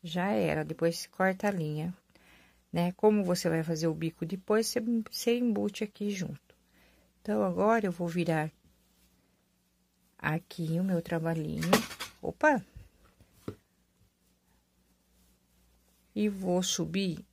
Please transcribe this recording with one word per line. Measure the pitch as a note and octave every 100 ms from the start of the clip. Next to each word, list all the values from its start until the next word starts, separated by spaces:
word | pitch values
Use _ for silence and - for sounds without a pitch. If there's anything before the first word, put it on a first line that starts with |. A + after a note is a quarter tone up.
Já | F3 E3+ F#3
era, | G#3+ F3 D3+
depois | D3+ D#3+ E3 E3 -
corta | - F#3+ F#3+ G#3
a |
linha, | G3 D#3 D3+ E3 F3+ _ - - - - _ _
né? | E3+ F3
Como | F3+ G#3+ G#3+
você | F#3 F3+ F3+
vai | D#3+
fazer | D#3+ D#3+ E3
o |
bico | D#3+ D#3+ - E3
depois, | F#3+ - G#3+ A3+
você, | B3 A3 A#3 G#3+
você | - - A#3+
embute | A#3+ G#3 G#3 G3+
aqui | G#3+ - G#3
junto. | G3 F3 C#3 _ - _ _ _ _ _ _
Então, | - G#3+
agora | G3 F3 G3+ A#3 G3+
eu |
vou | F3 F3
virar | E3+ E3 D#3+ D#3 - _ _ _ _ _ _ _ _ _ _ _ _ _ _ _ _
aqui | - D#3 - - D#3+ E3
o | F#3+
meu | F3+
trabalhinho. | E3+ E3+ E3 E3 D3+ D#3 E3 F#3 - - - -
Opa! | - - D4+ C4 - - - _ _ _ - _ - - _ _ _ _ _ _ _ _ _ _ _ _ _ _ _ _ _ _ _ _ _ _ _ _ _ G#3+
E | G#3+
vou | G3 F#3 F3+
subir | F#3 - D#3+ F3 G3 E3 -